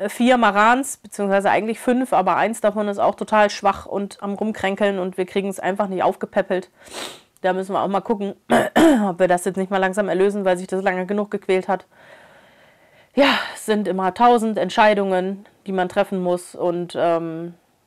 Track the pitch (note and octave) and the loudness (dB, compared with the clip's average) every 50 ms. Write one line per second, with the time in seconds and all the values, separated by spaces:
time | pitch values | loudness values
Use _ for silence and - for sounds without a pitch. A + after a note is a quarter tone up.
0 | G3 G3+ - - A#3+ B3 B3+ A#3+ A3 F3+ F#3+ G3+ G#3 A3+ B3 C4 C#4 - - - | -6 -6 -2 2 4 4 4 4 4 4 4 4 4 4 4 2 0 -4 -8 -14
1 | - G#3 - - G3+ G3 G3 G3 F#3+ G3+ G#3 F3+ G#3 A3 G#3+ - - B3+ B3 B3+ | -16 -14 -8 -4 -2 0 2 2 2 2 2 2 0 -2 -6 -4 -2 0 0 0
2 | C4 - - D#3+ F#3 F3 E3+ B2+ E3+ G#3+ A3+ - - G#3 G3 G#3+ G#3 G3+ G3+ G3+ | 0 0 0 0 2 2 2 0 0 -2 -2 -2 -2 -2 -2 -2 -4 -4 -2 0
3 | A#2+ E3+ G3+ - G#3 - A3 G#3+ G#3 G#3 - - - G3 G3 - - - - G3+ | 0 0 0 -2 -4 0 2 2 2 2 0 -2 -2 -2 -2 -2 -6 -8 -6 -6
4 | G3+ G3 - - - G3+ G3+ G3 G#3 A3 G#3+ - - F#3+ G3 F#3+ G#3+ G3+ G3 F#3+ | -6 -6 -10 -10 -8 -8 -6 -4 -4 -6 -6 -4 -4 -4 -2 0 0 0 0 -2
5 | F3+ F#3+ F#3 - F#3 F#3 - G3+ F#3+ G3 F#3+ - - F3 G3 G3+ G#3 G3 F#3+ F3+ | -4 -6 -4 -6 -6 -4 -4 -4 -4 -4 -6 -6 -4 -4 -2 -2 -2 -4 -2 0
6 | G#2 F3 G3+ - - - - G#3 F#3 - F#3 F3+ F#3 - _ _ - - - - | 0 0 -2 -2 -6 -6 -2 -2 -2 -2 -2 -4 -4 -8 _ _ -20 -18 -14 -14
7 | - - - - _ _ _ _ - F#3 F#3 F#3 F#3+ F#3+ G3 C3+ - F#3 G3+ F#3+ | -14 -14 -14 -18 _ _ _ _ -2 -2 -2 -2 -2 -4 -2 -2 -2 0 -2 -2
8 | - - A#3 G3+ G3+ G3 - _ _ - A#3+ A3+ - - - A#3+ D#4+ E4 C#4+ A3+ | -2 -2 -4 -4 -4 -8 -8 _ _ 0 2 2 2 2 2 4 6 6 6 4
9 | G#3 G3 E3+ F3 F#3 F3+ F3+ F3+ - G3 F3+ F#3+ F#3+ F#3 G3+ F#3+ F#3+ F#3 F#3 G#3+ | 2 0 0 2 2 2 2 2 0 -2 -4 -4 -4 -2 0 0 0 0 0 0
10 | G3+ F3+ E3+ F3+ F#3+ G3+ G3+ G#3 F#3+ F#3+ F3+ F3+ F#3 - F#3+ F#3+ F#3+ G3+ F3+ F#3 | -2 0 0 2 2 2 2 0 0 0 0 0 -2 -4 -4 -2 0 0 0 -2
11 | F#3 F3+ G#3 G#3 G#3 G#3 - G3 - - F#3+ F#3 F#3 - F#3+ F#3+ - _ _ _ | -2 -2 -2 -4 -4 -4 -6 -6 -2 0 0 0 0 0 -4 -4 -4 _ _ _
12 | - - - - - - - - _ _ _ _ _ _ _ _ _ _ _ _ | -20 -20 -20 -20 -20 -20 -20 -20 _ _ _ _ _ _ _ _ _ _ _ _
13 | _ _ - B3 C#4 C#4 A#3+ - - - - - - - G#3+ G#3 G#3 G3 F#3 F#3+ | _ _ 0 2 4 4 2 0 -4 -8 -12 -10 -4 -2 -2 -2 0 -2 -2 0
14 | F#3+ F#3 F#3 - A#3+ A#3+ A#3+ A#3 A3 A3+ G#3+ - F3+ F#3 - A#3+ G#3+ G#3+ G#3+ G3+ | 0 -2 2 4 6 6 6 4 2 0 -2 -2 -2 -2 2 4 4 4 4 2
15 | G3 G3 F#3 F#3 F3+ F#3+ G3 G3 - - _ _ _ - F#3+ F#3 F3+ F3+ - G#3 | 2 0 0 0 -2 -2 -6 -8 -12 -18 _ _ _ -6 -2 -2 -2 -2 0 -2
16 | G3 - G3+ F#3 F3+ F3+ F3+ F3 F3 - - - D#3+ F3+ F3 F3 F3 E3+ - - | -2 0 -2 -2 -2 0 -2 -2 -4 -8 -10 -4 -2 -2 -2 -2 -6 -6 -4 -2
17 | D#3 E3+ E3+ E3 E3 E3 D#3+ E3 E3+ F3 E3+ _ _ _ _ _ _ | 0 0 0 0 -2 -6 -8 -10 -10 -12 -14 _ _ _ _ _ _